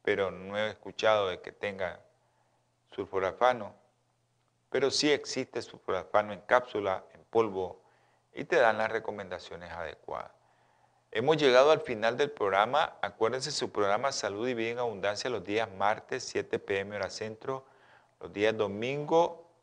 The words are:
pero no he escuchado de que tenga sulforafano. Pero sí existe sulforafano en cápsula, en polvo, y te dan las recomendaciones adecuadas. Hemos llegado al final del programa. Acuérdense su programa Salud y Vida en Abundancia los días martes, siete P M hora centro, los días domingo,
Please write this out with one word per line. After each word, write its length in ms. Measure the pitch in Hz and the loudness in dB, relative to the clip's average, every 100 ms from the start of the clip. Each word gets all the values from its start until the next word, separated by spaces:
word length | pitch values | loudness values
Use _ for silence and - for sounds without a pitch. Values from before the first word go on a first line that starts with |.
pero 300 | - 98 95 | 0 0 0
no 260 | 90 95 101 | -4 -6 -4
he 120 | 107 | -4
escuchado 580 | 95 98 - 110 107 98 | -6 -12 0 4 4 2
de 120 | 87 | -4
que 120 | - | -10
tenga 480 | - 101 95 90 82 _ _ _ _ _ _ _ _ _ | -8 -6 -4 -6 -8 _ _ _ _ _ _ _ _ _
sulforafano. 800 | - 98 95 92 90 123 120 101 - _ _ _ _ _ _ _ _ _ | -10 -6 -2 -2 2 2 2 -6 -16 _ _ _ _ _ _ _ _ _
Pero 220 | 131 135 | 0 0
sí 220 | - 147 | 2 2
existe 500 | 139 - 131 127 120 | 2 0 -6 -6 -8
sulforafano 720 | - - - 92 85 107 107 | -10 -10 -6 -4 0 0 0
en 80 | 95 | -4
cápsula, 640 | - 123 - 107 98 92 - | 2 2 2 -2 -2 -2 -6
en 80 | - | -20
polvo, 560 | _ 113 110 95 90 - _ _ _ _ _ | _ 2 2 -2 -6 -8 _ _ _ _ _
y 100 | - | -12
te 120 | 151 165 | 0 4
dan 220 | 113 107 | 6 4
las 120 | 110 | 0
recomendaciones 800 | 110 107 104 95 90 - 85 85 | -2 -4 -8 -8 -10 -10 -14 -12
adecuadas. 640 | 85 78 - - 62 - - _ _ _ _ _ _ _ | -10 -10 -12 -10 -10 -10 -18 _ _ _ _ _ _ _
Hemos 220 | 110 135 160 | -2 2 4
llegado 360 | 143 123 143 | 8 8 8
al 100 | 156 | 6
final 340 | 143 110 113 127 | 2 -2 0 0
del 140 | 143 | -2
programa. 640 | - 101 95 110 143 - - | 0 2 4 4 2 0 -4
Acuérdense 480 | 101 - 113 131 143 | -8 0 0 0 -4
su 200 | 143 113 | -4 -4
programa 420 | 107 101 107 135 | 0 2 2 0
Salud 360 | 135 104 101 127 | -2 -4 -2 -2
y 60 | |
Vida 160 | 117 113 | -2 -2
en 80 | 120 | -2
Abundancia 500 | 123 101 98 107 131 | -4 -2 -2 -2 -4
los 160 | 110 | -4
días 260 | 87 104 107 | -2 -2 -2
martes, 540 | 95 101 110 - 131 | 0 0 0 -4 -8
siete 340 | - 101 101 117 | -4 -4 -2 -4
P 220 | - 98 | -2 -4
M 160 | 101 104 | -4 -6
hora 140 | 92 | -6
centro, 560 | - 110 110 135 135 - _ _ _ _ _ | -6 -10 -8 -8 -8 -10 _ _ _ _ _
los 140 | 87 | -10
días 240 | 98 107 110 | 0 2 2
domingo, 880 | 104 101 123 143 147 165 - - - _ | 0 -2 -4 -4 2 4 4 -2 -18 _